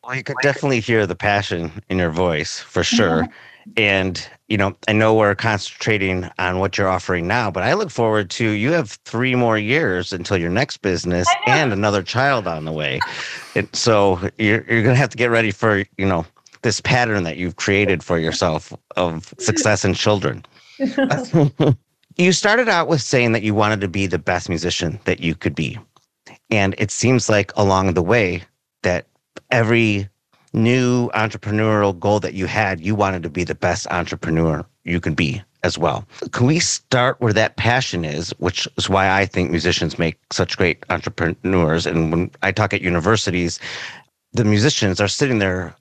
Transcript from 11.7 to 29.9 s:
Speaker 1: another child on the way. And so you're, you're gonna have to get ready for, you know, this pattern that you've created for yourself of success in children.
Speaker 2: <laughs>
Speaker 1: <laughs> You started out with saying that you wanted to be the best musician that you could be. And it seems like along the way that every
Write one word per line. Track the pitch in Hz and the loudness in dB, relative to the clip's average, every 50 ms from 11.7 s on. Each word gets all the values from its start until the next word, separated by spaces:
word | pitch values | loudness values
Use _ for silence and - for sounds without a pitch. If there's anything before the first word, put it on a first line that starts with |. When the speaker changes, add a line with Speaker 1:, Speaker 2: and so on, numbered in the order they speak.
Speaker 1:
another | 104 95 104 107 101 101 | 0 0 0 2 0 0
child | 87 - - 123 135 143 139 117 95 | -2 -2 -2 0 2 2 2 0 -2
on | 90 82 78 78 | -4 -6 -6 -6
the | 78 | -6
way. | 78 78 76 69 131 - - - - - - - - - - - - | -6 -4 -4 -4 -4 -4 -6 -8 -8 -10 -12 -12 -12 -14 -16 -4 -4
And | 107 98 - - | -4 -4 -4 -6
so | - - 120 110 104 101 98 92 87 92 - _ | -2 2 2 4 4 4 4 2 0 -2 -8 _
you're, | - 110 104 107 - - - | 0 0 2 2 0 0 0
you're | 117 117 | 0 2
gonna | 101 127 123 | 4 4 4
have | 127 143 107 | 4 2 0
to | - | 0
get | - 123 120 | -2 0 2
ready | 117 113 113 107 | 2 2 2 0
for, | 92 - - 113 104 98 98 _ _ | -2 0 2 2 2 2 -2 _ _
you | - 98 | -2 0
know, | 98 90 82 82 - _ _ _ _ - _ | 0 0 0 -2 -6 _ _ _ _ -20 _
this | - 120 101 - | -2 -2 -2 0
pattern | - - 123 123 123 113 107 101 | 0 0 2 2 2 2 0 -2
that | 87 82 73 80 | -2 -4 -6 -6
you've | 92 85 82 | -6 -6 -6
created | - - - 98 98 104 95 95 78 71 | -4 -2 0 2 2 4 2 0 -2 0
for | - 87 82 | -2 -2 0
yourself | 80 80 78 - 95 85 78 80 - - - - _ _ - | 0 -2 0 0 0 0 0 -2 -6 -10 -20 -20 _ _ -4
of | - 90 85 80 80 85 - - - | -2 -2 -2 -2 -6 -12 -14 -14 -6
success | - - 107 - - 110 104 95 | -4 -2 -2 0 2 0 0 2
in | - 98 87 | 2 0 0
children. | - - 110 107 98 82 69 57 - - _ _ - _ - - - | 2 2 0 0 2 0 -4 -4 -6 -14 _ _ -20 _ -20 -6 -4
Speaker 2:
<laughs> | 269 - - - 269 262 - 269 247 - - 170 143 143 - - | -4 -2 0 -2 0 0 0 -4 -4 0 2 4 4 2 2 2
Speaker 1:
<laughs> | 156 151 123 - _ _ _ _ _ _ - | 2 2 2 0 _ _ _ _ _ _ -2
You | - 180 185 | 2 2 2
started | 180 - - 202 214 240 247 226 | 2 2 2 2 2 4 2 2
out | 196 170 160 | 2 2 2
with | 123 165 139 | 2 0 -2
saying | - - - 127 120 117 | 0 2 2 4 4 4
that | 113 113 | 2 2
you | 101 107 104 | 0 0 2
wanted | 107 107 104 110 98 | 2 4 2 2 0
to | 101 92 | -2 -2
be | 82 98 98 | -2 -2 -2
the | 92 90 82 | 0 -2 -2
best | - - 90 87 - - | -2 -2 -2 -2 -2 -4
musician | 87 78 80 87 - - 87 82 - 104 _ | -4 -2 -2 -2 -2 -2 -4 -4 -6 -4 _
that | - 90 - | -2 -2 0
you | 85 82 80 | -2 -4 -4
could | - - - 71 | -2 -4 -4 -4
be. | - 78 64 62 110 - _ _ _ _ _ _ _ _ - - _ _ _ | -2 -6 -6 -6 -10 -16 _ _ _ _ _ _ _ _ -20 -20 _ _ _
And | 113 107 98 98 - - | 0 2 2 0 0 -2
it | 107 101 | -4 -4
seems | - - - 117 131 120 - - | -2 0 2 2 2 2 2 2
like | 107 101 95 - - | 2 2 2 0 0
along | - 104 98 95 95 95 95 82 | 2 2 4 4 4 2 2 0
the | 90 | 0
way | 85 87 113 120 104 90 87 87 - _ _ _ _ _ _ _ | 2 2 2 2 2 0 -2 -6 -10 _ _ _ _ _ _ _
that | - 92 90 76 - _ _ _ _ _ _ - _ _ | -2 -2 -2 -2 -6 _ _ _ _ _ _ -20 _ _
every | 127 120 113 107 120 117 113 110 | 0 2 2 4 4 4 4 2